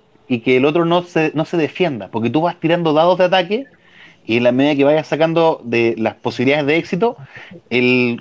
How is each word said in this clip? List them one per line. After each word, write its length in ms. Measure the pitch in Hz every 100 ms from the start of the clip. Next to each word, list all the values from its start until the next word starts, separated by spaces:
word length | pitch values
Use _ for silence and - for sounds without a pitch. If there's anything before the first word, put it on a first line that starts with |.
| _ _ _
y 120 | 123
que 180 | 131 127
el 80 | 143
otro 180 | 165
no 180 | 170 175
se, 280 | 175 165 156
no 100 | 151 160
se 100 | 175
defienda, 520 | 139 - 175 120 92
porque 200 | 113 117
tú 140 | 143
vas 180 | 170 -
tirando 320 | 160 175 165
dados 240 | 151 175 185
de 60 |
ataque 400 | 180 190 180 220 277 _ _ - - _ -
y 100 | 117
en 80 |
la 80 | 120
medida 240 | 123 143 139
que 80 |
vayas 220 | 139 156 147
sacando 540 | 147 160 165 165 147
de 300 | 120 120 117 110
las 200 | 110 -
posibilidades 500 | 120 110 123 147 139
de 100 | 160
éxito, 400 | 165 175 226 - 135 - - 175 _
el 500 | 123 123 127 123 117